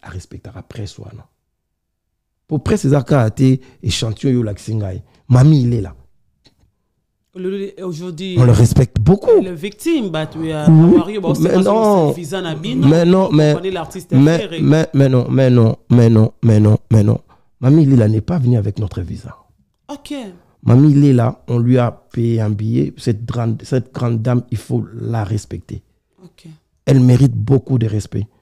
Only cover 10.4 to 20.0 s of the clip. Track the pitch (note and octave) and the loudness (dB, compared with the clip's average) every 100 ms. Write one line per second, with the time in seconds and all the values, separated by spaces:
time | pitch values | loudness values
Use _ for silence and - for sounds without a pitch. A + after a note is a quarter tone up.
10.4 | D#3+ D#3 D#3 D#3 E3+ F4 - G#3 E3 - | -8 -2 4 6 6 4 0 -4 -4 -2
11.4 | D#3+ F#3 F#3+ G#3+ G#3+ G3 D3+ E3+ D3+ F#3 | 0 0 2 2 2 2 0 -2 -8 -8
12.4 | F3 D#3 E3 C3 C3+ D#3+ E3+ F#3 F#3+ D3+ | -8 -10 -8 0 2 4 4 2 2 2
13.4 | D3+ D3+ F#3+ F#3 D#3 F#3 - C3 C#3+ E3+ | 2 0 -4 -8 -10 -14 -2 2 4 2
14.4 | G3+ E3 C#3 D#3 - C3+ C3+ B2+ B2 B2+ | -4 -4 0 0 0 0 2 2 0 0
15.4 | B2+ B2 A2+ - - A#2+ A#2 A2 A2 - | 2 4 2 0 0 4 4 4 2 0
16.4 | A#2 G#2+ G#2+ A2 - A2+ G#2 A2+ _ _ | 2 4 4 2 2 2 2 -2 _ _
17.4 | _ _ B2+ D#3 C#3+ C3 G#2+ G#2+ G#2 F3 | _ _ 2 4 4 4 2 0 -2 -2
18.4 | B2 A#2+ G#2 G2 G#2 - E2+ A#2 - - | 0 0 -2 -4 -8 -8 -10 -12 -16 -20
19.4 | _ _ _ _ - C#4+ | _ _ _ _ -18 -16